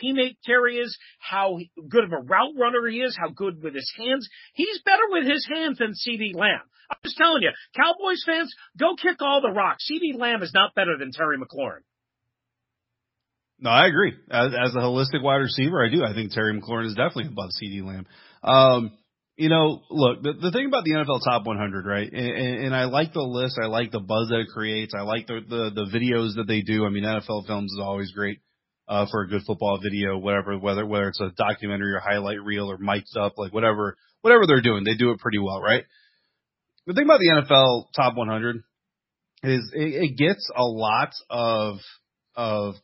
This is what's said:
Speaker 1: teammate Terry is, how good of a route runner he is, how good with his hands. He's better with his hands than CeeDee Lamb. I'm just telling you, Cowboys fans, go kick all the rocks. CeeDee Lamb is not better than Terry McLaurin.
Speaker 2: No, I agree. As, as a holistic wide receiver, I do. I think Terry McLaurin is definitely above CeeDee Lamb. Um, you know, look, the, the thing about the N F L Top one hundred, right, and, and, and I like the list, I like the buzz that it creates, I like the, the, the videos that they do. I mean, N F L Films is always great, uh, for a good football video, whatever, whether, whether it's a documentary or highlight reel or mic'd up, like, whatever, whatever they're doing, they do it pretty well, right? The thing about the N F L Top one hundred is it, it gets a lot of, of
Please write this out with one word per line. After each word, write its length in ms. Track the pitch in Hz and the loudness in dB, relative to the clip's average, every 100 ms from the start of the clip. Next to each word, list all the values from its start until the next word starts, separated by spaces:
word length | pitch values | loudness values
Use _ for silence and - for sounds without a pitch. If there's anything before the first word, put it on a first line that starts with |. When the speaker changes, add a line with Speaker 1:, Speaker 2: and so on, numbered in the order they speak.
Speaker 1:
teammate 340 | 254 269 254 - | -2 0 -2 -4
Terry 360 | - 247 240 240 | 0 4 4 0
is, 200 | 240 - - _ | -6 -8 -20 _
how 380 | - 190 196 175 170 - 151 | -6 -2 0 -2 -10 -18 0
good 140 | 226 | 2
of 80 | 196 | 2
a 100 | 160 | 0
route 340 | 127 190 269 294 | 2 2 2 0
runner 300 | 240 240 233 | 0 2 -2
he 100 | 226 | -2
is, 180 | 254 175 | -4 -4
how 120 | 165 | -6
good 340 | 127 196 165 | -4 -6 -6
with 140 | 156 139 | -8 -8
his 160 | 131 - | -10 -8
hands. 320 | 233 269 214 - - | -4 -4 -4 -20 -12
He's 280 | - 370 403 | -6 -4 -2
better 200 | - 392 440 | 2 4 4
with 140 | 359 | 0
his 220 | 262 294 - | 0 0 -2
hands 300 | 311 320 - | -4 -4 -2
than 140 | 220 | -4
CeeDee 420 | 202 240 226 214 | -4 -6 -6 -6
Lamb. 280 | 175 208 170 - _ - | 0 0 0 -6 _ -12
I'm 40 | - | -12
just 140 | 277 - | -8 2
telling 240 | 330 302 | 2 4
you, 80 | 170 - - - | 0 -2 -6 0
Cowboys 480 | 320 339 392 359 - | 2 2 -2 -2 0
fans, 260 | 330 330 - - - | -2 -2 -10 -14 0
go 200 | 320 370 | 0 2
kick 180 | 359 349 | -2 0
all 200 | 285 277 | 2 2
the 120 | 254 | 2
rocks. 340 | 202 185 - - | 2 0 0 -4
CeeDee 300 | 320 330 247 | -4 -4 -2
Lamb 240 | 240 226 | -2 -2
is 80 | 165 | 0
not 220 | 156 202 | 2 2
better 240 | - 180 147 | 2 0 0
than 140 | 135 | -4
Terry 260 | 131 156 139 | -2 -2 -2
McLaurin. 440 | 127 139 123 76 _ _ _ _ _ _ _ _ _ _ _ _ _ _ _ _ _ _ | -6 -6 -6 -8 _ _ _ _ _ _ _ _ _ _ _ _ _ _ _ _ _ _
Speaker 2:
No, 100 | 127 | 4
I 160 | 120 180 | 6 6
agree. 260 | 156 190 - - | 6 0 -2 -4
As, 240 | 123 127 120 | 0 2 2
as 140 | 123 | 0
a 40 | 123 | 0
holistic 440 | 123 127 135 143 | 0 2 0 0
wide 140 | 139 139 | 2 2
receiver, 480 | 131 - 135 175 | 2 0 0 2
I 40 | 117 | 2
do. 140 | 170 | 2
I 120 | 120 | 0
think 180 | 107 104 | -2 -4
Terry 260 | 113 110 107 | -2 0 -2
McLaurin 280 | 104 117 113 | -4 -4 -4
is 80 | |
definitely 340 | 107 131 131 107 | -2 -2 -2 -8
above 220 | 104 92 - | -8 -10 -10
CeeDee 220 | 104 98 | -12 -10
Lamb. 220 | 95 95 90 - - _ | -10 -12 -14 -20 -20 _
Um, 480 | - 131 131 123 110 - _ _ _ - | 4 8 8 6 0 -8 _ _ _ -2
you 120 | 156 | 2
know, 340 | 165 156 - - | 4 2 0 -6
look, 320 | 151 127 123 | 2 4 2
the, 120 | 143 | -4
the 180 | 151 175 | -4 -2
thing 160 | 233 277 | -2 0
about 160 | 254 | 0
the 120 | 160 | 0
N 60 | 156 | 0
F 40 | 143 | 0
L 120 | 127 | 0
Top 260 | 127 120 107 | 0 0 0
one 120 | 104 | -4
hundred, 280 | 104 95 95 | -4 -6 -4
right, 240 | 101 104 | -4 -4
and, 140 | 117 123 | -6 -6
and, 380 | 113 127 123 | -4 -4 -4
and 100 | 131 | -4
I 120 | 131 127 | -2 0
like 260 | 135 160 | 0 -2
the 100 | 165 | -4
list, 340 | 131 123 127 131 | -4 -4 -4 -4
I 40 | 110 | -4
like 240 | 113 117 | -2 -4
the 80 | 110 | -6
buzz 280 | 95 110 113 | -4 -2 0
that 100 | 117 | -2
it 80 | 110 | -4
creates, 400 | 113 107 107 110 | -6 -6 -4 -6
I 100 | 101 | -8
like 260 | 104 113 110 | -6 -6 -6
the, 120 | 113 104 | -12 -8
the, 220 | 117 110 | -6 -6
the 240 | 104 101 113 | -6 -4 -2
videos 380 | 123 120 113 104 | 0 0 -2 -4
that 100 | 107 | -2
they 120 | 107 | -2
do. 240 | 95 110 | 0 0
I 60 | 107 | 0
mean, 140 | 101 | -2
N 120 | 107 107 | -2 -4
F 80 | - | -4
L 140 | 107 98 | -6 -6
Films 240 | 104 101 | -6 -6
is 80 | 101 | -8
always 300 | 98 98 98 | -6 -6 -6
great, 300 | 101 101 104 _ _ _ _ - | -6 -6 -6 _ _ _ _ -4
uh, 180 | 104 101 | -2 0
for 120 | 110 | -2
a 60 | 92 | -2
good 140 | 101 - | -4 -4
football 320 | 101 104 98 | -4 -2 -2
video, 380 | 101 101 98 95 | -4 -4 -4 -2
whatever, 400 | 98 101 98 98 | 0 -2 -2 -4
whether, 260 | 101 98 | -2 -2
whether 240 | 107 104 98 | -2 -2 -2
it's 120 | - | -4
a 100 | 95 - | -6 -2
documentary 560 | 104 104 104 101 101 | -2 -2 -4 -4 -4
or 80 | 98 | -4
highlight 420 | 101 104 101 104 | -2 -2 -2 -6
reel 260 | 101 104 101 | -6 -4 -4
or 100 | 95 | -6
mic'd 380 | 101 104 - 113 | -2 -4 -4 -4
up, 220 | 101 - | -4 -4
like, 160 | 98 | -6
whatever, 420 | 104 113 104 101 - _ _ | 0 2 2 -2 -6 _ _
whatever 220 | 226 240 180 | 6 8 8
they're 140 | 135 | 6
doing, 220 | 120 104 | 4 2
they 140 | 101 110 | 0 2
do 160 | 123 | 2
it 80 | 110 | 0
pretty 180 | 120 104 | -2 -2
well, 240 | 98 98 | -2 -2
right? 220 | 101 123 - _ _ _ _ _ _ _ _ _ - | 0 0 -2 _ _ _ _ _ _ _ _ _ -4
The 80 | |
thing 100 | 180 | 2
about 160 | 294 294 | 6 6
the 100 | 175 | 6
N 80 | 156 | 4
F 60 | - | 6
L 380 | 135 131 120 - | 6 6 4 -2
Top 220 | - 131 120 | 0 2 2
one 120 | 110 | -2
hundred 280 | 110 117 117 - _ _ _ _ _ _ _ | -2 -2 -6 -10 _ _ _ _ _ _ _
is 280 | 131 131 107 | 0 0 0
it, 360 | 151 156 139 165 | -4 -2 0 -2
it 60 | 131 | 2
gets 320 | 151 196 - | 2 0 -4
a 100 | 123 | 0
lot 480 | 123 110 110 113 147 - - | 0 0 2 2 0 -4 -8
of, 480 | 120 117 110 107 98 - - _ _ _ | -2 0 0 -2 -6 -14 -20 _ _ _
of 400 | 120 117 107 104 95 | -6 -4 -2 -4 -8